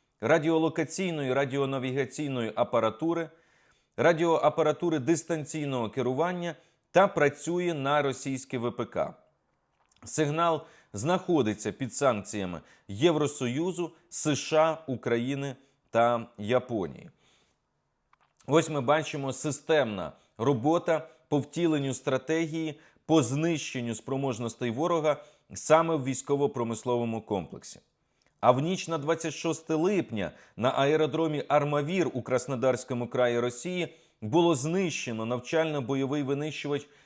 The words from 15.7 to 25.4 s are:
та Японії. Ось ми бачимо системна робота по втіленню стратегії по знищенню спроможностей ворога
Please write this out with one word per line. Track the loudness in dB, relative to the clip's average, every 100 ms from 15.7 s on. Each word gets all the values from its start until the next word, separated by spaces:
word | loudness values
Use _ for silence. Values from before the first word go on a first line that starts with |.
| _ _
та | 2 2 2 -4 -8
Японії. | 0 0 0 -4 -6 -8 -20 _ _ _ _ _ _ _ _ _ _ _ _ _ 2
Ось | 2 2
ми | 0
бачимо | 2 0 0 -6 -6
системна | -4 -4 -4 2 2 2 -2 -8 -10 _ -2
робота | 0 2 2 2 2 -2 -4 _ -2
по | -2
втіленню | -2 0 2 2 0
стратегії | -4 -2 -2 0 -2 -2 -4 -6 -8 -18 _ 2
по | 4
знищенню | 4 2 0 -2 -4 -6 -6
спроможностей | -6 -6 -4 -2 -2 -6 -4 -4
ворога | 0 0 2 2 0 -6 _